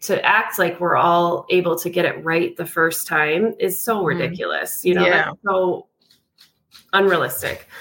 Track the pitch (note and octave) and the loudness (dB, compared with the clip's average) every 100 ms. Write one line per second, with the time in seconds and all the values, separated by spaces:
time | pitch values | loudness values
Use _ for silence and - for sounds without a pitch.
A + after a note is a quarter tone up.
0 | - F#3 - G#3+ - - E3+ E3+ F3 D#3 | -2 0 2 0 0 -2 -2 0 0 2
1 | E3+ F3 F3 E3+ - F3+ F3 E3 E3+ F3 | 4 4 2 0 0 0 2 -2 -2 0
2 | D#3+ D3+ D#3+ E3 F3 - E3 E3+ E3 D#3+ | -2 -2 -2 0 -2 -4 -6 0 0 -2
3 | - D#3 D3+ E3 A3 - F#3 F#3 - G#3+ | -2 0 0 2 0 0 -2 -2 -2 0
4 | E3 E3+ C#3+ F#3 E2+ D2+ - - F3+ F3+ | 0 0 -2 -4 -4 -4 -6 -2 0 4
5 | F3+ F3 D#3 - G3+ F#3+ F3+ - - _ | 4 2 0 -4 -2 0 0 -2 -8 _
6 | _ _ _ _ _ _ _ - _ F#3+ | _ _ _ _ _ _ _ -20 _ 2
7 | G3 E3+ B2+ - - - - - | 4 2 0 -4 -6 -6 -12 -8